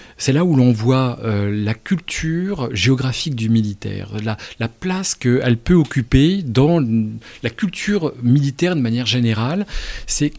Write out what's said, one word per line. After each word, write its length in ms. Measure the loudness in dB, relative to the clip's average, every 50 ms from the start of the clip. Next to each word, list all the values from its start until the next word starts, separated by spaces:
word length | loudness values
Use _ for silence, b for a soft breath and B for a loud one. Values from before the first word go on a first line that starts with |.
| B B B
c'est 160 | -4 -2 0 2
là 100 | 2 2
où 120 | 4 4
l'on 160 | 4 6 4
voit, 480 | 4 4 2 2 2 2 2 0 -2 -4 -4
euh, 280 | -2 -2 0 0 0 -2 -2 -2
la 120 | -2 -4
culture 920 | -4 -4 -6 -6 -6 -4 -8 -8 -6 -4 -4 -2 -2 -2 -4 -4 -4 -4 -4 -2
géographique 600 | 0 2 2 2 2 0 -4 -4 -4 -6 -6 -4
du 140 | -2 0 2
militaire, 640 | 2 2 2 0 -4 -6 -8 -8 -8 -8 -8 -8 -8 -6 -6
la, 140 | -6 -6 B B B B -6
la 100 | -6 -8
place 440 | -6 _ -6 -6 -4 -4 -4 -6 -6
qu'elle 440 | -2 0 2 2 2 2 2 0
peut 160 | 0 2 4 4
occuper 680 | 4 4 2 0 -4 0 2 4 4 6 4 2 0
dans 380 | -2 -2 2 2 4 4 4 2 2 2 0 0 0 -2 -6 -10 B B B B -8
la 60 | -8
culture 640 | -4 -4 -4 -4 -4 -6 -4 -2 -2 0 -2 -2 -4 -2 2
militaire 540 | 4 4 4 4 0 0 0 -2 0 0
de 20 | 0
manière 260 | 0 0 0 -2 -2
générale, 600 | 0 0 0 2 2 0 0 -2 -2 -2 -4 -4 B B B B B B B B
c'est, 240 | -6 -2 -2 -2 -2 -4